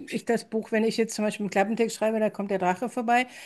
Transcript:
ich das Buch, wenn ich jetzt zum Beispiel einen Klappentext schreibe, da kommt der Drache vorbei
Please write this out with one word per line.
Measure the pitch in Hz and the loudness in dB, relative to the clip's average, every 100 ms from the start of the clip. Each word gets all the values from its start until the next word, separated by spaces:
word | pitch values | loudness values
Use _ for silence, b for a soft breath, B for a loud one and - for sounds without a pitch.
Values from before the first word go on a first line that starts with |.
| - | -8
ich | 214 - | -6 0
das | 226 - | -2 -2
Buch, | 220 - | -6 0
wenn | 220 | 0
ich | 226 226 | 2 2
jetzt | 226 | 0
zum | - | 0
Beispiel | 214 208 | -2 -2
einen | 202 | 0
Klappentext | 202 202 226 226 - | 2 2 2 0 0
schreibe, | 220 220 | 0 2
da | 214 | 0
kommt | 208 196 | 0 -2
der | 190 | 0
Drache | 180 180 240 | 2 0 -2
vorbei | 254 233 240 247 B | -2 2 2 2 B